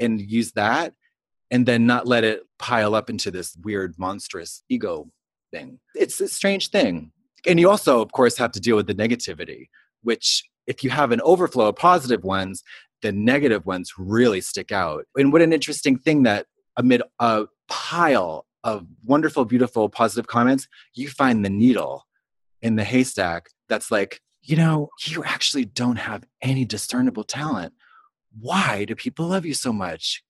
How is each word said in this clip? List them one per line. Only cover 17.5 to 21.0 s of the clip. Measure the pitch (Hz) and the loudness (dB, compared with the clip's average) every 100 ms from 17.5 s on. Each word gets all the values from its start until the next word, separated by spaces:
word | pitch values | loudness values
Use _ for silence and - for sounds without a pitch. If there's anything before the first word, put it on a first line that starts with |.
| _ _ | _ _
pile | - - 170 170 120 87 78 - _ | -10 -6 0 2 2 0 -6 -14 _
of | 117 104 85 - | -6 -6 -10 -14
wonderful, | 107 147 156 156 | 2 2 2 0
beautiful, | 117 120 123 113 104 | 0 2 2 0 -2
positive | - 113 117 113 | 0 0 0 -2
comments, | 120 123 135 - _ _ | 0 2 0 -2 _ _
you | - | -14